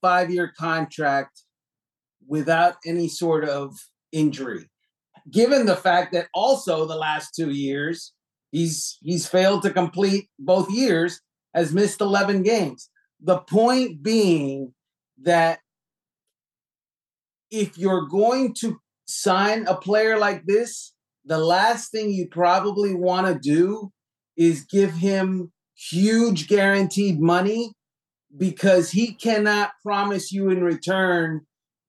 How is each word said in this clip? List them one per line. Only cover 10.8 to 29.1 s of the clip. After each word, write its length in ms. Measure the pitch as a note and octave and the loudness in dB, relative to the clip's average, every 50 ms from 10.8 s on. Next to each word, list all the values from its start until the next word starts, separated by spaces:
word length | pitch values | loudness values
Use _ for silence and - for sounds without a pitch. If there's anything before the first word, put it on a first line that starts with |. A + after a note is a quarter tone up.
| C4+ A#3+ F3 E3 E3+ F3 - - _ _ _ _ _ _ - | 0 0 0 0 -2 -2 -6 -10 _ _ _ _ _ _ -2
has 200 | E3+ E3+ D3 D#3 | -2 -2 0 2
missed 260 | G3 G#3 G3+ - - | 2 0 0 0 -2
eleven 420 | G#3 G3 G3+ G3+ G3 G3 G3+ F#3+ | -2 0 0 0 0 0 0 0
games. 480 | F#3 G#3 A#3 G#3+ F3 C#3 A#2+ - - - _ _ _ _ _ _ | 2 2 2 0 0 -4 -6 -12 -18 -20 _ _ _ _ _ _
The 200 | D3+ D3+ - C3+ | -2 -2 -2 -2
point 600 | - - D#3+ G#3+ A3+ A#3+ B3+ C4 B3+ G#3+ E3 C#3+ | -2 0 2 4 4 4 4 2 0 -2 -6 -6
being 720 | C#3+ G#3+ A3+ A3+ G#3 F#3 E3+ D#3 C#3+ C3+ C3+ C#3 C3+ B2 - _ _ _ _ _ _ _ _ _ C3+ | -2 0 2 4 4 4 4 2 0 -4 -6 -8 -10 -12 -14 _ _ _ _ _ _ _ _ _ 0
that 360 | F3 E3+ E3 E3 E3 E3 - _ _ _ _ _ _ _ _ _ _ _ _ _ _ _ _ _ _ _ _ _ _ _ _ _ _ _ _ _ _ _ _ _ _ _ _ _ _ | 2 2 4 2 2 0 -4 _ _ _ _ _ _ _ _ _ _ _ _ _ _ _ _ _ _ _ _ _ _ _ _ _ _ _ _ _ _ _ _ _ _ _ _ _ _
if 260 | A3 A3 G3+ - - | -6 -4 -4 -4 -4
you're 300 | E3 F3+ F#3+ F#3+ F3+ D3+ | -4 -2 0 0 0 -2
going 460 | C#3+ E3+ G3 G#3+ A#3 B3+ C4+ C4+ A#3 - - | -2 0 2 2 2 2 2 0 -2 -4 -6
to 180 | A3+ A3+ - - _ _ _ _ _ | -6 -6 -8 -8 _ _ _ _ _
sign 580 | - - - - G3+ F#3 F#3+ G3 G#3 G#3+ A3+ G#3 | -12 -10 -4 0 0 2 2 2 0 0 -2 -2
a 80 | - F#3 | -2 -4
player 420 | - - F#3 G#3 G#3+ A3 A3 A3 | -2 -2 0 0 2 2 2 2
like 280 | G#3+ G#3 G3+ F#3 D#3+ D#3+ | 2 0 0 -2 -4 -2
this, 480 | F#3 G3+ A3 A#3+ A3+ - - - - _ _ _ _ _ _ _ | 0 0 0 0 -4 -8 -14 -18 -20 _ _ _ _ _ _ _
the 140 | - D#3+ D#3+ | -4 -2 0
last 520 | D#3+ E3+ F3 F#3 G3+ A#3 A#3 A3 - - | 2 2 2 4 2 2 0 -2 -6 -8
thing 200 | - A3 G#3+ G#3 | -8 -6 -4 -4
you 160 | G3 F#3 F3 | -4 -4 -6
probably 680 | F3 - E3 F3+ F3 F#3 G3 F#3+ G#3 G3 G3+ G3+ G3+ F#3 | -6 -2 0 2 4 4 2 0 -2 -2 -2 -2 -2 -2
wanna 440 | F3 F3+ F3+ F3+ F#3 F#3+ F#3+ F3 | 0 0 0 0 0 0 0 -2
do 540 | C3+ C3 C#3+ D3 E3 F3+ F#3+ G#3+ A3 G#3 G3 - _ _ _ _ _ _ _ _ | -2 0 0 2 2 2 2 0 -6 -10 -14 -18 _ _ _ _ _ _ _ _
is 260 | E3 E3+ E3 D#3+ C#3 - | 2 2 2 2 0 -4
give 300 | - F#3+ G3 G3 F3+ D#3+ | -2 0 2 2 2 0
him 580 | E3 F#3 G3 G3 F#3+ F#3+ F#3+ F#3 F#3 F3 E3+ _ _ _ _ _ | -2 0 0 0 0 0 -2 -2 -4 -6 -10 _ _ _ _ _
huge 720 | - - - D#3+ F3 G3 G#3+ A3+ A3+ A#3 A#3 G3 D#3 D3+ | -20 -14 -6 0 0 2 4 4 4 2 2 0 -2 0
guaranteed 720 | - G#3 G3+ G3 G3 G3 G3 G3 - - G3 G3+ G3 E3+ D3 | 2 2 4 4 4 4 2 0 0 0 0 0 0 0 2
money 540 | D#3+ E3+ F3 F3+ F#3 G3+ A3 A3+ A#3+ A3 - _ _ _ _ _ _ _ _ _ _ _ C#3+ | 2 2 2 2 2 0 -2 -2 -4 -6 -10 _ _ _ _ _ _ _ _ _ _ _ -6
because 540 | C#3+ F#3+ F#3 - - F#3 G3 F#3 F3+ E3 - | -4 -2 -2 -2 2 4 4 6 6 4 2
he 220 | - G3+ A#3 A#3 | 0 0 0 0